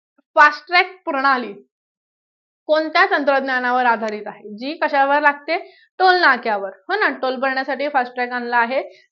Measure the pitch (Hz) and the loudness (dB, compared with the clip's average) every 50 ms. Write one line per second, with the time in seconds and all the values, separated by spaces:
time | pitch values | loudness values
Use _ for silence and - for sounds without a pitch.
0 | _ _ _ _ _ _ - 320 294 294 294 302 - - 349 359 370 370 370 - | _ _ _ _ _ _ 4 6 6 6 6 0 -6 -2 0 0 0 0 -4 -14
1 | - 339 302 269 262 277 269 254 240 208 202 - - _ _ _ _ _ _ _ | -8 -6 -4 -2 0 0 0 0 -2 -6 -12 -16 -20 _ _ _ _ _ _ _
2 | _ _ _ _ _ _ _ _ _ _ _ _ _ - 302 311 320 311 311 339 | _ _ _ _ _ _ _ _ _ _ _ _ _ 0 0 0 0 0 2 2
3 | 370 392 392 320 285 277 277 269 262 269 262 254 247 247 247 254 254 247 226 220 | 2 2 2 0 2 2 2 0 0 -2 -2 -2 -2 0 0 0 2 2 0 0
4 | 220 220 208 214 208 208 - - - 208 208 208 240 277 320 339 330 302 302 277 | -2 -6 -8 -8 -10 -12 -14 -16 -16 -16 -14 -12 -10 -10 -6 -4 -4 0 2 2
5 | 269 277 285 294 302 294 285 285 - - 320 359 339 - - _ _ _ _ - | 2 2 2 2 2 2 0 -2 -4 -6 -6 -6 -6 -8 -20 _ _ _ _ 2
6 | 370 370 359 359 349 294 262 233 240 233 214 202 196 190 190 - _ - 359 427 | 4 4 4 4 4 4 2 2 0 -4 -4 -4 -4 -8 -12 -12 _ -6 -2 -2
7 | 415 320 269 - - 262 262 247 254 269 262 262 269 277 277 247 285 294 294 269 | 0 -2 -2 -2 -4 -4 -4 -2 -2 -2 -2 -2 -4 -4 -4 -4 -4 -2 -2 -2
8 | 240 247 - 254 247 240 247 247 240 240 240 240 233 233 262 277 - - - _ | -2 -2 -4 -6 -6 -6 -6 -6 -6 -2 0 0 0 0 -2 -4 -6 -6 -10 _
9 | _ _ | _ _